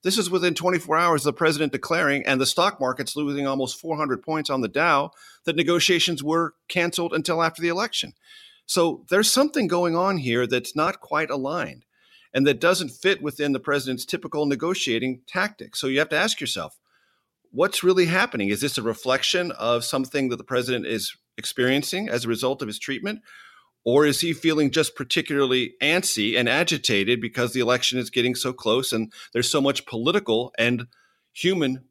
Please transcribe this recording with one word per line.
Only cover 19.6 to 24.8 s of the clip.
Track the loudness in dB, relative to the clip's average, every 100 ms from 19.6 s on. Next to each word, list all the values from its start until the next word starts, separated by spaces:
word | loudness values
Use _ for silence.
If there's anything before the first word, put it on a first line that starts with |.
| 0 0 0
something | -4 -2 -2 -2
that | -4
the |
president | -2 -2 0 -4 -2
is | -4 -6 -10 _ -12
experiencing | -10 0 2 2 0 -6 -4
as | -4 -2
a |
result | -2 -2 -4
of | -6
his | -8
treatment? | -8 -6 -6 -10 _ -20 -20 -20 _ _ 2
Or | 4 4
is | 2
he | -2
feeling | 0 0 2 2
just | 2